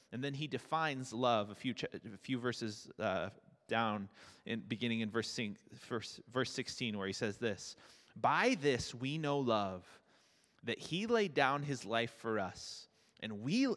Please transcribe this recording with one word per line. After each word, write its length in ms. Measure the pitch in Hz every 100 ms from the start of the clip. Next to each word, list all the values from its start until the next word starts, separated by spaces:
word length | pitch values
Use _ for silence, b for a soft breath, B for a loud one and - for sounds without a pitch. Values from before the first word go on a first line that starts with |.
| b
And 120 | 120
then 120 | 139
he 140 | 139 151
defines 640 | 123 - 160 156 131 127
love 360 | 113 127 110 104
a 60 |
few 180 | 101 131
ch-, 120 | -
a 340 | - 101 113 98
few 180 | - 127
verses, 520 | 123 - 110 107 - -
uh, 320 | 104 92 92 - - - -
down, 400 | 113 113 104 98 B B B
in, 160 | - 113
beginning 400 | 98 107 117 113
in 80 | 107
verse 220 | 113 107
sing-, 260 | - 107 95 - 123 -
verse, 320 | 117 - - -
verse 200 | 127 123
sixteen, 480 | - - - 120 104
where 80 | 95
he 60 |
says 260 | - 110 101
this, 380 | 117 95 - - B B B B
"By 380 | 123 156 233 214
this 340 | 147 120 -
we 220 | 120 131 156
know 220 | 147 143
love, 480 | 123 107 98 92 - - _ b b b b b
that 160 | 113 -
he 260 | - 170 220
laid 260 | 233 196
down 300 | 139 135 143
his 240 | 147 127 98
life 260 | 113 117 -
for 220 | 117 107
us, 480 | 92 - - - - b b b
and 220 | 113 104
we 260 | 127 226 269